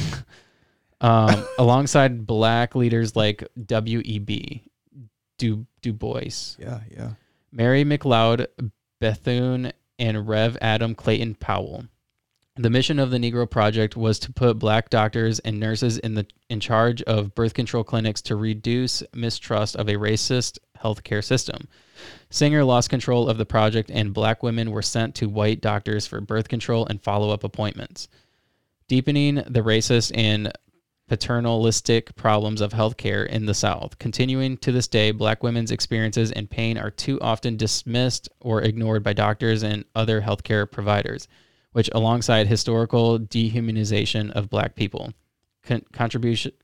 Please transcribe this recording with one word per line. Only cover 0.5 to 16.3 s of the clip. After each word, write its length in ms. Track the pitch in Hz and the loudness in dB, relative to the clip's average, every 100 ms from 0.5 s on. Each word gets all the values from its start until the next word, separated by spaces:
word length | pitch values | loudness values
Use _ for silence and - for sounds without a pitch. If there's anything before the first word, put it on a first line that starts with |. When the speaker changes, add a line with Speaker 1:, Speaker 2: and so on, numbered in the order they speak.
| _ _ _ _ _ | _ _ _ _ _
Speaker 1:
Um, 460 | 120 113 110 104 - - | 4 6 6 4 2 2
alongside 640 | 120 123 143 147 135 120 107 | 6 6 4 4 4 2 -2
black 480 | 110 113 117 120 | 2 2 2 0
leaders 400 | 131 120 117 113 | 0 2 2 2
like 320 | 113 107 104 - - 107 | 2 2 0 -8 -14 -2
W 360 | 113 110 113 | -2 0 -2
E 140 | 113 104 | -4 -4
B 460 | 101 107 - 117 - _ _ 135 117 _ _ - | -4 -6 -6 -12 -16 _ _ -20 -20 _ _ -4
Du, 280 | 120 107 120 _ | -2 -2 -6 _
Du 120 | 123 | -8
Bois, 640 | 107 117 123 - - - - | -6 -6 -6 -8 -10 -12 -12
Speaker 2:
Yeah, 220 | - 120 110 | -12 -12 -12
yeah. 200 | - 117 110 _ _ _ | -12 -12 -12 _ _ _
Speaker 1:
Mary 320 | 127 117 135 | 0 2 4
McLeod 640 | 147 147 143 113 113 117 123 - 117 - _ _ | 4 0 2 4 4 2 -2 -6 -10 -10 _ _
Bethune, 720 | 113 107 - 123 127 127 127 - _ - | -2 -2 -2 -2 0 -2 -6 -10 _ -4
and 260 | 113 107 107 | -2 0 0
Rev 300 | 107 113 123 | 2 2 0
Adam 360 | 113 110 117 113 | 0 0 0 -2
Clayton 400 | - 110 117 104 | 0 0 -2 -6
Powell. 480 | - 98 98 - 123 _ _ _ _ _ _ - | -4 -4 -4 -10 -14 _ _ _ _ _ _ -2
The 120 | 117 | 2
mission 300 | 123 131 147 | 2 2 0
of 140 | 131 | 2
the 60 | 127 | 0
Negro 300 | 120 120 120 | 0 -2 0
Project 480 | 120 107 110 107 - | 2 2 2 0 0
was 220 | 110 107 | 0 0
to 140 | - | -4
put 260 | - 123 110 | 0 2 2
black 320 | 110 110 - | 2 0 2
doctors 480 | 117 107 117 113 110 | 2 2 0 0 -2
and 220 | 113 104 | -4 -4
nurses 380 | 110 110 123 113 | -4 0 0 0
in 160 | 113 | -2
the, 120 | 107 101 | -4 -6